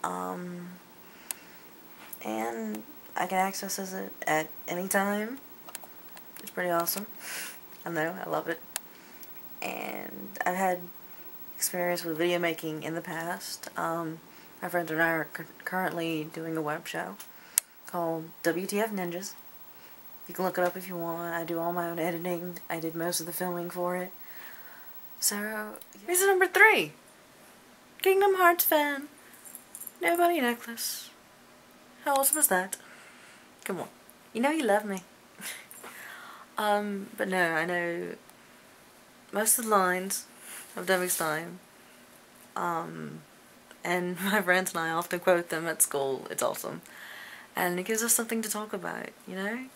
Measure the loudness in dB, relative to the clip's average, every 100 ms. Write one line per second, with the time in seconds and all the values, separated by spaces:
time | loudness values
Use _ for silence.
0 | -2 -2 -4 -4 -6 -8 -12 -14 -20 -20
1 | -20 -20 -10 -10 -10 -20 -20 -20 -20 -20
2 | -16 -10 -4 -2 -2 -4 -4 -6 -10 -20
3 | -10 -4 0 2 2 0 -6 -6 -6 -8
4 | -10 -6 0 0 0 -10 -6 -4 2 2
5 | 4 0 -2 -8 -14 -20 -16 -14 -16 -20
6 | -20 -20 -18 -16 -8 -2 2 2 2 -2
7 | -6 -12 -10 -8 -8 -12 -20 -12 -4 0
8 | 0 -2 -4 -2 -2 -6 -8 -12 -12 -20
9 | -20 -18 -18 -16 -18 -8 -8 -6 -6 -8
10 | -10 -10 -12 -2 -2 2 2 2 -6 -18
11 | -20 -20 -20 -18 -18 -4 -2 0 0 0
12 | -2 2 2 4 2 0 -4 -4 -4 -6
13 | -6 -6 -4 -6 -8 -10 -8 -4 -2 0
14 | -4 -8 -14 -20 -20 -10 -2 0 0 2
15 | 4 4 -2 -8 -12 -10 -4 0 0 0
16 | -2 -2 -4 -6 -4 -2 -2 -4 -4 -6
17 | -6 -10 -18 -20 0 0 0 -20 -6 -2
18 | 0 -2 -6 -2 0 0 0 0 0 0
19 | -4 -4 -8 -12 -20 -20 -20 -20 -20 -20
20 | -20 -20 -12 -2 0 2 2 0 -8 -4
21 | -4 -4 -4 -4 -2 -2 0 0 -2 0
22 | -2 -2 -2 -4 -6 -10 -8 -4 -4 -2
23 | -2 -2 -4 -4 -2 -2 -4 -2 -2 -2
24 | -4 -10 -20 -18 -18 -18 -18 -20 -20 -20
25 | -20 -2 0 0 -4 -4 -6 -10 -16 -12
26 | 0 4 6 6 6 10 10 8 2 -6
27 | -20 -20 -20 -20 -20 -20 -20 -20 -20 0
28 | 4 8 6 8 8 8 4 4 4 -2
29 | -6 -16 -20 -20 -18 -18 -18 -16 -16 -2
30 | 2 6 6 6 2 0 -6 -6 -4 -6
31 | -12 -20 -20 -20 -20 -20 -20 -20 -20 -6
32 | 2 4 6 6 6 4 2 -8 -12 -20
33 | -20 -20 -20 -20 -20 -12 -6 -6 -6 -12
34 | -20 -20 -8 0 2 4 4 4 2 -6
35 | -8 -20 -20 -14 -12 -12 -16 -16 -16 -14
36 | -14 -14 -16 -16 -10 -2 4 4 2 -4
37 | -6 -4 0 4 4 4 2 0 0 -2
38 | -6 -10 -16 -20 -20 -20 -20 -20 -20 -20
39 | -20 -20 -6 0 2 2 4 6 6 2
40 | 0 -6 -8 -18 -16 -16 -12 -8 2 4
41 | 4 2 0 0 -4 -12 -18 -20 -20 -20
42 | -20 -20 -20 -20 -10 -4 -2 -2 -4 -8
43 | -10 -12 -16 -20 -20 -20 -20 -10 0 0
44 | 0 -2 2 2 4 4 4 -2 0 0
45 | 0 2 6 6 4 -2 -2 2 2 2
46 | 0 -2 -4 0 0 0 -6 -10 -12 -18
47 | -16 -14 -14 -16 -8 0 0 0 0 0
48 | 4 2 2 -2 -2 -4 -4 -6 -6 -6
49 | -8 -12 -10 -6 -4 -4 -10